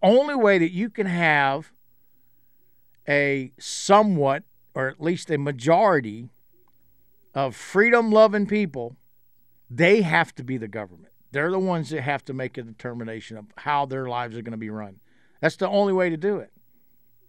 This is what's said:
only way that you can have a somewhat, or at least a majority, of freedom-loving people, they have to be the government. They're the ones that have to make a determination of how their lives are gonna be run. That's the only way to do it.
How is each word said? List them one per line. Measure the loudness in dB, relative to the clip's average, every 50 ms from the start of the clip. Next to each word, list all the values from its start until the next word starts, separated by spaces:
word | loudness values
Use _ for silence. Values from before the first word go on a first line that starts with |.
only | 4 4 6 4 4 2 0
way | 2 4 4 4
that | 4 2 0
you | -2 -4 -6 -6
can | -4 -6 -4
have | -2 -2 0 2 2 2 2 2 0 -2 -4 -8 -14 _ _ _ _ _ _ _ _ _ _ _ _ _ _ _ _ _ _ _ _ _ _ _ _ _ _ -6
a | -2 0 0 0 0 -2 -4 -6 -10 _ -18
somewhat, | -14 -12 -12 -6 2 6 6 6 6 4 2 2 2 0 0 -2 -6 _ _ _ _ _ -6
or | -4 -4
at | -4 -6 -4
least | -4 -4 -4 -4 -4 -4
a | -4
majority, | -2 -2 -4 -6 -2 2 2 4 4 4 4 2 2 0 -4 -12 -12 -16 -18 _ _ _ _ _ _ _ _ _ _ _ _ _ _ _ _ _ _ _ _ -4
of | -4 -2 -4 -4
freedom-loving | -10 -10 -2 2 4 6 6 6 4 4 6 6 6 6 6 4 0 -2
people, | 0 0 -2 -2 -2 -4 -10 -10 -10 -12 _ _ _ _ _ _ _ _ _ _ _ _ _ _ -10
they | -2 2 4 6 6 4
have | 4 2 2 0 0 0 -6
to | -14 -10
be | -8 -8
the | -8 -8
government. | -10 -10 -12 -12 -12 -16 -20 -20 _ _ _ _ -8
They're | -4 -4 -2 -2
the | -2 -2
ones | -2 -2 -2 -4 -4 -6
that | -6 -6
have | -4 -4 -6 -6 -6
to | -10 -10
make | -8 -8 -8 -10
a | -12 -14
determination | -14 -16 -14 -12 -12 -10 -10 -10 -10 -10 -12 -14 -16 -18
of | -18 -18 -20 -18
how | -10 -4 -2 -2 -2 -2
their | -2 -6 -8 -6
lives | -6 -6 -6 -6 -8 -10
are | -12
gonna | -12 -12 -12
be | -10 -10 -10
run. | -10 -12 -12 -14 -18 -20 _ _ _ _ _ _ _ -4
That's | -4 -4 -2
the | -2 -4 0
only | 2 2 2 2 2
way | 0 0 0
to | -2
do | -2 -4 -4 -4
it. | -4 -8 -12 _ _ _ _ _ _ _ _ _ _ _ _ _ _ _